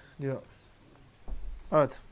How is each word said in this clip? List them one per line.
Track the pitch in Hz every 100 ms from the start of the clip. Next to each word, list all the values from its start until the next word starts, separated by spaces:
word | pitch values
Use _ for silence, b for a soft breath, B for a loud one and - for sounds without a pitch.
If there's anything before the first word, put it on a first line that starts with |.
| B -
diyor. | 139 127 - - - - - - - - - - - - -
Evet. | 156 139 - -